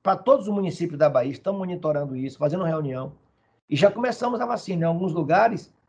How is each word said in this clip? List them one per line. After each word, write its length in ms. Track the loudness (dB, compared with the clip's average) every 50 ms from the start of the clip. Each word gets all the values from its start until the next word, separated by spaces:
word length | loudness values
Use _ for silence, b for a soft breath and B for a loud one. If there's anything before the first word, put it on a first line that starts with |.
| 0
para 140 | 0 0
todos 320 | 2 4 4 4 4 4 0
os 60 | -2
municípios 440 | -2 -2 -2 -2 -4 -4 -4 0 4
da 120 | 4 4
Bahia, 220 | 4 4 0 -2 -4
estão 240 | -6 -6 -6 -4
monitorando 600 | -4 -4 -6 -6 -4 -2 -2 -2 -2 -2 -4 -6
isso, 220 | -6 -6 -8 -6 -2
fazendo 260 | -2 0 0 0 -2
reunião, 480 | -2 -2 -2 -2 -4 -4 -6 -8 -10 -12 -16 _ _ _ _ _ _ _ _ _ -4
e 80 | 0
já 140 | 4 4 4
começamos 500 | 4 4 -2 -2 -2 -2 -2 -2 -2 -2
a 60 | -2
vacina. 360 | -4 -4 -6 -6 -4 -2 0 0
Em 60 | 0
alguns 240 | 0 0 -2 -2 -2
lugares, 600 | -2 0 2 4 4 4 4 2 -2 -8 -12 _ _ _